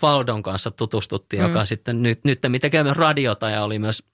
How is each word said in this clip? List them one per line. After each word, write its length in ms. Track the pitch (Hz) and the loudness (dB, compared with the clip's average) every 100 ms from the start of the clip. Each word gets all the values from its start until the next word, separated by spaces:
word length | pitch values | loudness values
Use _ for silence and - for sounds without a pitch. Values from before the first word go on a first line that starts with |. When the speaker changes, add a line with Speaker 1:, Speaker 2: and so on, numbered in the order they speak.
Speaker 1:
Valdon 420 | 156 143 123 110 | 2 2 0 -2
kanssa 280 | 101 95 - | -4 -4 -6
tutustuttiin, 680 | - 113 110 - 101 - 101 | -4 -4 -2 -4 -6 -4 -2
Speaker 2:
Mm. 40 | 92 | 0
Speaker 1:
joka 160 | 170 104 | 0 -2
sitten 380 | 107 - 120 | -4 -4 0
nyt, 160 | 120 117 | 0 0
nyt 160 | 143 127 131 127 | 0 0 0 0
tekee 220 | 147 156 | 0 2
myös 140 | 147 139 | 2 2
radiota 520 | 156 147 127 104 110 | 2 2 0 -2 -2
ja 140 | 107 | -2
oli 160 | 104 107 | -2 -2
myös 240 | 107 110 - | -2 -4 -8